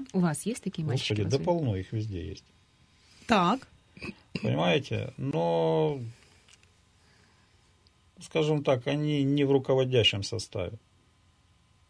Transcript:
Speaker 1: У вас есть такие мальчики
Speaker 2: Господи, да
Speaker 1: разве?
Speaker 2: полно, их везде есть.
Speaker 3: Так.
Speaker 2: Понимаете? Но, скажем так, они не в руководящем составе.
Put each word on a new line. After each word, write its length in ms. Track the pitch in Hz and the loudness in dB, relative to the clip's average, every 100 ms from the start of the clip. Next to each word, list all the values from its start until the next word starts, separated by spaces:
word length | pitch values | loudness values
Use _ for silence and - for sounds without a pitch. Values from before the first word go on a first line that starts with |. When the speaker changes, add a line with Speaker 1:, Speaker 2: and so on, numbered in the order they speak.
| 269 | -2
Speaker 1:
У 80 | 190 | 0
вас 260 | 175 147 196 | 2 0 -4
есть 160 | 247 | -6
такие 220 | 190 - 156 | -6 -4 -2
мальчики 260 | 127 - | -2 0
Speaker 2:
Господи, 100 | 107 | 0
да 140 | 98 135 | 0 0
Speaker 1:
разве? 80 | 165 | 0
Speaker 2:
полно, 300 | 170 135 95 | 0 0 -2
их 160 | 92 | -4
везде 340 | 110 107 92 82 | -6 -4 -6 -8
есть. 160 | - _ _ _ _ _ _ _ - - | -12 _ _ _ _ _ _ _ -14 2
Speaker 3:
Так. 420 | 214 175 262 - - _ - - - _ - | 4 4 2 -4 -20 _ -14 -14 -14 _ -6
Speaker 2:
Понимаете? 720 | 120 139 175 160 123 104 107 - | -2 0 2 0 0 -6 -6 -8
Но, 840 | 135 156 170 165 160 160 156 139 117 - - _ _ - _ _ _ _ _ _ _ _ _ _ _ _ _ _ _ - | -4 -2 0 2 2 2 0 -2 -8 -12 -20 _ _ -20 _ _ _ _ _ _ _ _ _ _ _ _ _ _ _ -20
скажем 400 | 170 165 151 151 | -6 -2 0 0
так, 220 | 147 127 120 | 2 0 0
они 360 | 147 151 147 | -2 0 2
не 220 | 135 143 139 | 2 2 4
в 60 | |
руководящем 720 | 139 127 131 127 127 104 104 | 2 4 2 4 4 4 0
составе. 500 | 98 101 - 104 90 110 _ _ _ _ _ _ _ _ _ _ - | -4 -8 -8 -6 -6 -8 _ _ _ _ _ _ _ _ _ _ -12